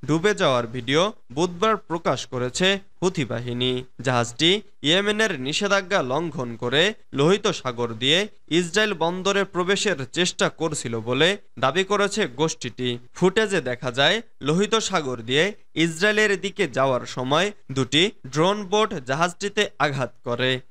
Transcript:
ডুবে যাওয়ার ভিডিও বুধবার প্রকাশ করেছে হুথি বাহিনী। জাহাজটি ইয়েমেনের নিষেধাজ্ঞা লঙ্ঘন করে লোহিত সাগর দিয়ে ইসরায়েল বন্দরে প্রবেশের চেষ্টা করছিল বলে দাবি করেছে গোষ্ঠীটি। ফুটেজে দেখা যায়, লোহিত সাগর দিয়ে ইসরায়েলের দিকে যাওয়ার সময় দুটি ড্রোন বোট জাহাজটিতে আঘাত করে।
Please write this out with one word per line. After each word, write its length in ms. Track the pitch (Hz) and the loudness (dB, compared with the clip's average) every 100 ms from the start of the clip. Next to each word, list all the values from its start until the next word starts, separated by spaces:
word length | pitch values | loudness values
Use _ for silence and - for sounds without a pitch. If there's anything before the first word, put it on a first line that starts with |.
| 135 | 2
ডুবে 260 | 156 185 | 2 2
যাওয়ার 320 | 196 180 127 117 | 2 2 2 0
ভিডিও 360 | 123 120 143 190 - - 123 | -6 0 2 2 -2 -12 -2
বুধবার 380 | 180 170 220 214 - | -2 0 0 0 -2
প্রকাশ 320 | 165 185 135 - | -4 -2 -2 -2
করেছে 420 | 127 123 - 185 196 196 - | -4 -4 0 2 2 -4 -2
হুথি 240 | 180 180 | -2 0
বাহিনী। 480 | 120 120 120 120 127 127 127 - 120 | -4 -4 -4 -2 0 -2 -6 -6 0
জাহাজটি 440 | 123 117 - 156 202 - - 139 | 2 0 2 2 2 -2 -6 0
ইয়েমেনের 460 | 175 202 214 220 160 | 2 2 2 0 0
নিষেধাজ্ঞা 600 | 127 147 202 196 185 196 | -4 -2 0 0 2 -2
লঙ্ঘন 480 | 131 135 170 - 123 117 | 0 -2 -2 -4 -6 -4
করে 260 | 123 135 185 220 - 135 | -2 2 2 0 -8 0
লোহিত 280 | 147 208 208 165 | 4 4 2 -2
সাগর 300 | 131 117 120 110 | -6 -4 -4 -2
দিয়ে 160 | 131 160 208 - - 156 | 2 2 0 -8 -2 0
ইসরায়েল 340 | 175 180 214 190 | 0 0 0 0
বন্দরে 400 | 165 180 185 196 | -2 0 0 0
প্রবেশের 540 | 190 175 180 196 214 165 131 - | 0 -2 0 0 0 -2 -4 -2
চেষ্টা 300 | 175 - 180 - | -2 0 -2 0
করছিল 340 | 160 147 117 117 | -4 -4 -6 -6
বলে 280 | 113 127 160 202 - - | -4 2 2 0 -6 -2
দাবি 260 | 131 147 | 0 0
করেছে 380 | 190 202 202 - 175 120 | 0 2 0 0 -4 0
গোষ্ঠীটি। 480 | 160 - 127 - 123 120 - - | -2 -2 -8 -4 -4 -4 -8 0
ফুটেজে 440 | 180 190 214 190 | 2 4 2 0
দেখা 300 | 127 123 131 117 | -2 -4 -4 2
যায়, 180 | 143 208 233 - | 2 2 -4 -8
লোহিত 320 | 131 160 208 220 214 | 0 0 2 0 0
সাগর 300 | 185 143 123 117 | -2 -2 -6 -2
দিয়ে 160 | 135 180 214 - - | 2 2 -2 -12 0
ইসরায়েলের 480 | 165 160 202 214 214 196 | 0 2 2 4 2 2
দিকে 200 | 190 190 175 127 | -4 -2 -2 0
যাওয়ার 280 | 135 123 117 | 2 0 -2
সময় 420 | - 127 147 196 202 - 131 | -6 0 2 2 -4 -8 -2
দুটি 260 | 127 147 190 - 127 | 2 4 2 0 -8
ড্রোন 260 | 131 170 208 196 | 0 0 0 -2
বোট 200 | 208 214 175 123 | 0 0 -2 -4
জাহাজটিতে 520 | 135 175 175 202 202 208 - | -2 -2 -2 -6 -2 -2 0
আঘাত 340 | 151 139 123 - | -2 0 -4 -6
করে। 260 | - 120 131 127 - | -6 -2 0 -2 -4